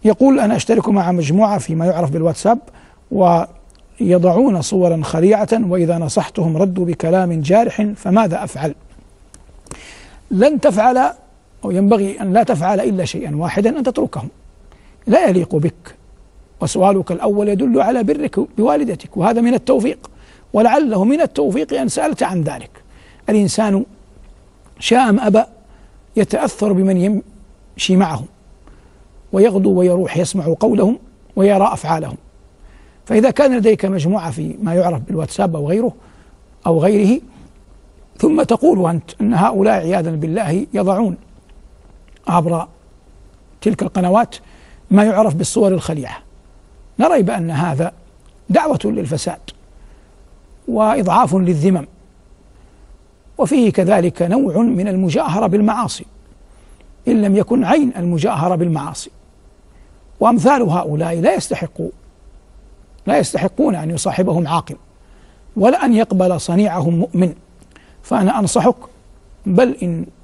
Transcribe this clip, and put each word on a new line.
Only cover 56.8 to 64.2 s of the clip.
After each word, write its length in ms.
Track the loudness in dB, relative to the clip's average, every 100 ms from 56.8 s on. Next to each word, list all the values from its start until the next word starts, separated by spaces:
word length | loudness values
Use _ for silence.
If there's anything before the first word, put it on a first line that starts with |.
| -20 -12 -2
إن 140 | 0
لم 140 | 2 2
يكن 280 | 2 0
عين 280 | 2 0 0 -2
المجاهرة 580 | -4 -2 -2 -2 -2 0
بالمعاصي. 540 | -2 -2 -6 -12 -16 -20 _ _ -20 _ _ -20 -20 -20 -20 0
وأمثال 420 | 2 4 2 2
هؤلاء 540 | 2 -2 -2 -4 -4 0
لا 200 | 0 0
يستحقوا، 540 | -4 -8 -8 -8 -12 -12 -20 _ -20 -20 _ -20 -20 -20 -20 -14 -2
لا 100 | 0
يستحقون 580 | 0 -2 -4 -2 -2 -2
أن 160 | -4
يصاحبهم 560 | -6 -4 -2